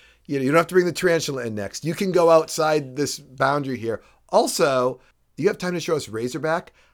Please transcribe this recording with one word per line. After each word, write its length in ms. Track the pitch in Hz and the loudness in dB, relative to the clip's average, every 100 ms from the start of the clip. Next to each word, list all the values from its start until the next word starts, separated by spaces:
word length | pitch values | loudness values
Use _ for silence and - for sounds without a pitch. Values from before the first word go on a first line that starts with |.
| _ _ - | _ _ -6
you 120 | 143 | -2
know, 60 | |
you 60 | 131 | 2
don't 80 | 160 | 2
have 80 | 170 | 2
to 80 | |
bring 100 | 180 175 | 2 2
the 60 | |
tarantula 540 | - 180 165 - 131 120 | 0 0 0 -2 -6 -6
in 80 | |
next. 300 | 107 98 - 151 | -6 -8 -8 -6
You 80 | |
can 180 | 165 196 | -4 0
go 160 | 175 165 | 4 6
outside 680 | 160 156 - 156 156 131 127 | 6 4 0 0 0 -2 -4
this 220 | 135 - | -4 -4
boundary 600 | 143 131 139 147 135 120 | -12 -2 0 0 -4 -6
here. 240 | 113 107 _ _ _ | -6 -8 _ _ _
Also, 720 | 196 277 - 156 131 127 127 _ _ _ - | 2 2 2 2 2 0 -4 _ _ _ -2
you 100 | 175 | -2
have 100 | 214 | 0
time 140 | 180 | -4
to 60 | 175 | -4
show 160 | 165 151 | -2 -4
us 120 | 104 | -4
Razorback. 640 | 110 123 147 156 170 - _ _ | -6 -6 -4 -4 -4 -6 _ _